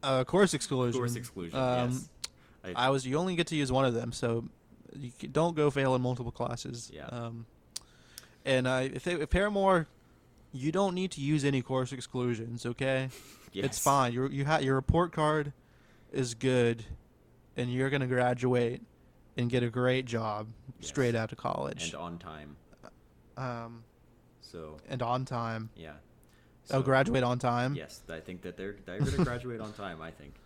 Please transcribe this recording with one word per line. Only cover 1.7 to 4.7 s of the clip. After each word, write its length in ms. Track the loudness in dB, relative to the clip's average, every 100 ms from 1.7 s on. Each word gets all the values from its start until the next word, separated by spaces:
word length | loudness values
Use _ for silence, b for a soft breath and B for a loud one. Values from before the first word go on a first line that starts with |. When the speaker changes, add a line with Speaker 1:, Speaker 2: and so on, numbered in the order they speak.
| 2 2
Speaker 2:
yes. 180 | -2 -6 -14 -16 b b b
I 220 | -8 0 2
Speaker 1:
I 40 |
was, 160 | 2 0
you 100 | -2
only 180 | 0
get 120 | 0 0
to 80 | 0
use 160 | 2
one 120 | 4
of 100 | 4
them, 180 | 2 -2
so 320 | -2 0 0 -2 -14 _